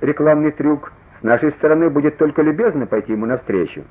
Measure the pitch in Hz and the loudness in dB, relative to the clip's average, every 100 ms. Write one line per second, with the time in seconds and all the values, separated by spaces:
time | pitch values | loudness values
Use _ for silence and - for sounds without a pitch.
0 | 139 147 151 151 151 151 147 143 - - | -4 0 2 4 2 0 0 0 -4 -20
1 | - - 110 117 156 143 151 156 165 143 | -20 -8 0 2 0 0 2 2 2 2
2 | 147 147 156 147 156 151 233 151 113 107 | 0 0 -2 2 0 2 0 -2 -2 -4
3 | 104 110 113 123 - 98 78 - 69 | -4 -4 -2 -4 -2 -2 -2 -6 -18